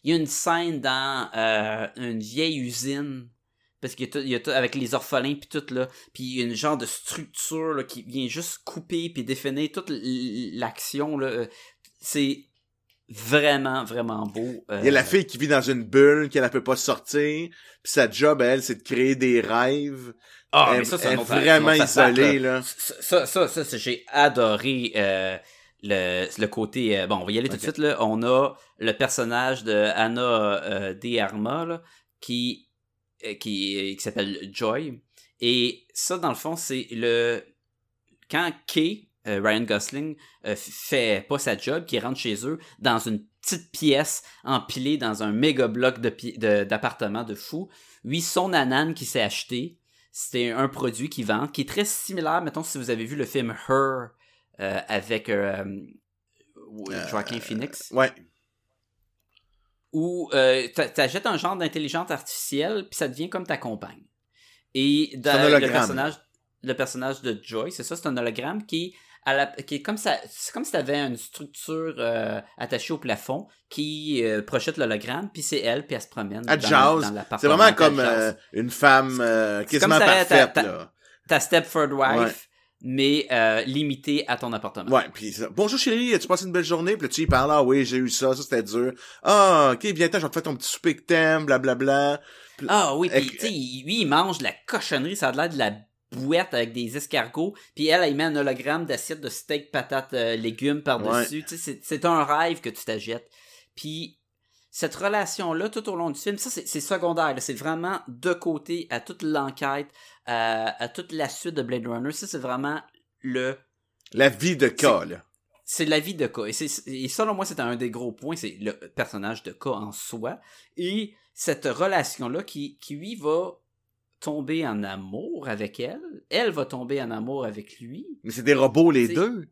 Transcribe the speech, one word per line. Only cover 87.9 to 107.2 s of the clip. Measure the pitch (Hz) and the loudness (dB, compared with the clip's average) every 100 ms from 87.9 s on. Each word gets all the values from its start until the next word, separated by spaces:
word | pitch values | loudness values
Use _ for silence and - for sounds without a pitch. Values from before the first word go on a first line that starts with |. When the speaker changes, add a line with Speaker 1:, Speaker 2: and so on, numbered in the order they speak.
| 127 | 0
Speaker 2:
eu | 127 | 0
ça, | - 131 | 0 0
ça | 131 | 0
c'était | 135 123 | 0 -2
dur. » « | 101 113 127 127 - - | 0 -2 -2 -4 -20 -4
Ah, | - 208 196 165 139 | 4 6 8 8 6
ok, | 120 214 | 4 -2
viens, | 160 170 | 2 2
attends, | 196 | 2
je | |
vais | 147 | -2
te | |
faire | 165 | -4
ton | 160 131 | -4 -6
petit | - | -6
souper | - 170 - | 0 0 -2
que | |
t'aimes, | - 165 160 160 | 2 4 4 2
blablabla. » | 151 127 135 123 135 139 143 143 - - - - | 4 2 4 2 4 4 2 0 -8 -20 -20 -10
Puis | 147 | 2
Speaker 1:
Ah | 208 165 143 | 4 4 2
oui, | 175 | 2
puis | 135 | 2
Speaker 2:
elle | 131 | 0
Speaker 1:
tu | - | -4
sais, | 226 | -4
il, | 175 127 127 | -4 -6 -8
lui, | 135 226 | -4 0
il | 160 | 4
mange | 151 190 175 | 4 2 0
de | |
la | 104 - - | -4 -6 -6
cochonnerie, | 156 - 143 147 196 | -6 -2 -2 -2 -2
ça | 131 | -2
a | |
l'air | 131 170 | 0 -2
de | 147 | 0
la | 107 104 - _ _ | -2 -2 -16 _ _
bouette | 120 135 165 185 | -8 0 0 0
avec | 123 117 | -2 -2
des | 117 117 135 | -4 -6 -8
escargots, | - 143 117 - 180 - - - | -4 -2 -2 -4 -4 -6 -20 -2
puis | 156 | 4
elle, | 170 | 4
elle | 165 143 | 4 2
met | |
un | 160 147 | 0 0
hologramme | 139 127 131 160 | 0 -2 -2 -4
d'assiette | 160 123 - 156 | -2 -6 -6 -8
de | 143 | -8
steak, | - - 151 143 | -10 -4 -6 -2
patates, | 143 123 135 131 | -6 -2 -4 -2
euh, | 127 117 113 | -2 0 0
légumes | 113 113 139 147 | -2 -2 0 0
par-dessus. | 147 120 107 120 117 151 | 0 -2 2 2 0 -2
Speaker 2:
Ouais. | 156 | -10
Speaker 1:
Tu | 165 | -10
sais, | |
c'est, | 156 135 | -10 -10
c'est | - 151 | -6 -2
un | 170 165 | 2 2
rêve | 143 147 170 165 | 4 2 2 0
que | 120 | -6
tu | 107 | -8
t'achètes. | - 110 104 117 _ _ - - _ - | -6 -6 -6 -10 _ _ -20 -20 _ -14
Puis | 156 156 160 _ _ _ _ _ _ | -10 -10 -10 _ _ _ _ _ _
cette | - 156 - | -6 -6 -2
relation-là, | 202 202 190 - 180 160 214 | -2 0 -2 -4 -2 -2 -4
tout | 214 214 | -4 -6
au | 180 | -4
long | 170 | -4
du | 143 | -4
film, | 202 202 | -6 -6
ça, | 254 | -6
c'est, | 202 - | -8 -6
c'est | 151 | -8
secondaire, | 143 190 170 165 | -4 0 0 2